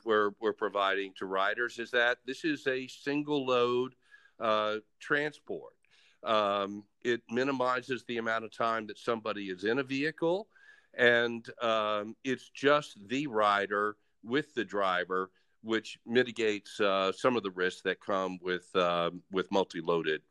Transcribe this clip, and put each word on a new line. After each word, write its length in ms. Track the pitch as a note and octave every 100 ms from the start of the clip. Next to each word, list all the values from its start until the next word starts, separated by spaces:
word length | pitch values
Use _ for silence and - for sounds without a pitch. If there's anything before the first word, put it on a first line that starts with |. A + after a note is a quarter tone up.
we're, 280 | A2+ G#2+ G#2 G2+
we're 140 | A2
providing 640 | G2+ G#2 G2+ G2 F#2+ G2 -
to 80 |
riders 540 | F#2+ F#2+ G2+ A2 A#2+ A#2+
is 120 | A2+
that 260 | B2 A#2+ B2 B2
this 180 | C3+
is 220 | E3 C#3+ C3+
a 200 | C3 B2+
single 580 | - C#3+ D3 D3 D3 B2+
load, 480 | B2 A#2+ B2 B2+ - _ - _ -
uh, 360 | A2+ G#2+ G#2+ G#2+ - -
transport. 720 | - C#3+ D3+ D3 - E2+ - _ _ _ _ _
Um, 600 | - G#2+ G2+ G2+ G2 G#2 - _
it 180 | A#2+ A#2+ -
minimizes 760 | A#2 C3+ C3+ B2+ B2+ B2 A#2+
the 140 | - A#2
amount 260 | A2+ A2+
of 100 | A2
time 320 | - A#2 A2+ G#2
that 100 | -
somebody 480 | - A2+ G#2+ G2+ G2
is 160 | F2+
in 140 | G2+ C3
a 60 |
vehicle, 640 | B2+ C3+ D3+ - E3 F#3 A3 _ - - _
and, 560 | - A#2+ A#2+ A#2 A#2 A2+ -
um, 540 | A#2 A2 G#2+ G#2 G#2+ A2+
it's 280 | C3 B2 -
just 480 | - C#3 D3 D3 G#2+ G2+
the 200 | C3+ D3
rider 680 | A2 G#2 G2+ G2 G#2 G#2 - _ _
with 300 | G#2+ C#3 D3
the 120 | A#2+
driver, 680 | F#2+ G2+ F#2+ F2+ F2+ F#2 F#2+ _ _ _
which 360 | A2+ A2 - -
mitigates, 760 | - A#2+ B2 A2+ A2 G#2 - -
uh, 320 | G2+ F#2+ F#2+
some 220 | - C3
of 100 | A#2+
the 60 | G2
risks 280 | F2+ F#2 -
that 180 | F#2+ F2+
come 380 | - F#2+ F#2+ F#2
with, 320 | F2+ F2 - F#2+
um, 460 | F2 F2 E2+ E2+ -
with 200 | F#2 F2+
multi-loaded 680 | G2 F#2 F2 E2 E2+ D#2 D#2 _